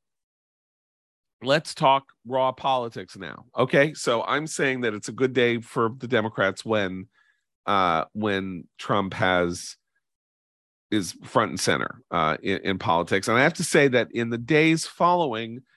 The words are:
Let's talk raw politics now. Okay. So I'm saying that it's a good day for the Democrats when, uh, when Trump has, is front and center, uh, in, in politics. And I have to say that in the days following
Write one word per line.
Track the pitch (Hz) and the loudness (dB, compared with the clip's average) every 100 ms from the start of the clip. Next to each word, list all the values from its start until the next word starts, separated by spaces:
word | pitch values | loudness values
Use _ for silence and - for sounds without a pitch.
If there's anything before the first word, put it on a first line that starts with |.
| _ _ _ _ _ _ _ _ _ _ _ _ _ _ | _ _ _ _ _ _ _ _ _ _ _ _ _ _
Let's | 123 151 - | 0 0 0
talk | - 147 135 - _ 117 | 2 4 4 0 _ -4
raw | 131 131 | 0 0
politics | 127 143 131 117 120 - 101 | 0 0 0 -2 -8 -14 -14
now. | 85 - - - | -14 -14 -8 -2
Okay. | 131 147 147 | 2 4 4
So | 151 - 117 | 0 0 0
I'm | - 135 156 | 0 -2 -2
saying | - 143 131 | -2 -2 0
that | 120 | -2
it's | 104 - | -4 -6
a | |
good | 110 131 | -2 0
day | 127 120 117 | 2 2 0
for | 113 139 113 131 | -4 -2 -2 -2
the | 117 | -2
Democrats | 117 110 - 98 95 110 | 0 0 0 -2 -2 -2
when, | 107 95 92 95 _ _ _ _ _ | 0 0 -4 -12 _ _ _ _ _
uh, | - 98 90 80 - | -2 2 4 2 0
when | 107 107 98 95 90 - - | -4 -2 -2 -4 -8 -14 -12
Trump | - 107 95 | -4 -2 -2
has, | 80 92 90 87 87 - - _ _ _ _ _ _ _ _ _ _ _ | 0 2 2 0 -2 -10 -18 _ _ _ _ _ _ _ _ _ _ _
is | 107 85 - | -4 -4 -8
front | - 127 104 | -4 0 0
and | 71 | 0
center, | - 76 - - - | -2 -2 -2 -10 -6
uh, | 87 78 - | -2 0 0
in, | 92 95 | -2 -4
in | - 92 | -2 -2
politics. | - 85 85 98 107 | 0 0 0 -2 0
And | 113 | 2
I | |
have | 147 | 2
to | - | 0
say | 170 170 139 | 0 4 4
that | 123 110 | 2 0
in | 117 117 | -4 -4
the | 117 | -4
days | 117 151 160 160 | 0 2 4 2
following | - - 175 175 156 110 113 120 - | -2 -2 2 2 0 -4 -8 -12 -18